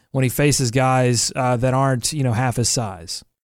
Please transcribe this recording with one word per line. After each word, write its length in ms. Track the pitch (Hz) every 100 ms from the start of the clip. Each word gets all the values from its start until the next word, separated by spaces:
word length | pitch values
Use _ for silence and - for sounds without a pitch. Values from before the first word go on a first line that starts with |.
| _
when 120 | 135
he 60 | 127
faces 420 | - 147 135 123
guys, 600 | 127 131 131 127 120 - -
uh, 180 | 123 123
that 180 | 127
aren't, 380 | 127 135 127 -
you 100 | 156
know, 120 | 131
half 240 | 110 131 123
his 100 | 113
size? 560 | - 110 90 85 - - _ _